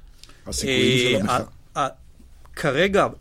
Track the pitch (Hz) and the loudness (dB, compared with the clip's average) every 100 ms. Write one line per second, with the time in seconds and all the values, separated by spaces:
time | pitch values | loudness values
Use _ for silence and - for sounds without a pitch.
0 | - - - - - - 139 127 127 127 | -20 -20 -20 -18 -10 -6 -2 2 2 2
1 | 123 - 104 127 - - - 160 131 - | 2 0 0 -2 -4 -12 -12 -6 -6 -6
2 | - - - - - - 151 131 196 190 | -20 -20 -20 -20 -18 -6 -2 0 2 2
3 | 127 - | 0 -2